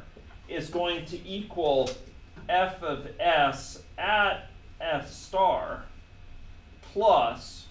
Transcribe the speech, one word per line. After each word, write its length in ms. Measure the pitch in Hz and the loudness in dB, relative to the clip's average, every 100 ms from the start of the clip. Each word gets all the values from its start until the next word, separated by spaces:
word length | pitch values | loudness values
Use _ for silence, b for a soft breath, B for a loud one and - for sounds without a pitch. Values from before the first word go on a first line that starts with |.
| - - - - - | -12 -18 -20 -18 -10
is 220 | 165 - | -8 -4
going 340 | 175 175 170 156 | -2 -2 -2 -6
to 220 | 170 185 | -10 -8
equal 640 | 196 214 180 151 135 127 - - - - - - | -10 -8 0 4 4 2 -2 -12 -18 -18 -12 0
f 340 | 180 185 - | 2 2 -2
of 240 | 165 - - - | -6 -6 -8 -2
S 600 | 170 156 139 139 - - - - | 4 6 4 2 -8 -14 -14 -4
at 520 | 185 208 202 - - - - - | 2 4 4 0 -6 -18 -18 -8
F 320 | 165 143 - | -2 -2 -4
star 720 | - - 190 185 139 - - - - - - - - - - - - - | -12 -4 4 4 4 -2 -8 -10 -16 -20 -20 -18 -16 -16 -18 -20 -20 -6
plus, 720 | 202 220 - - - - - - | 4 8 8 6 0 -10 -16 -16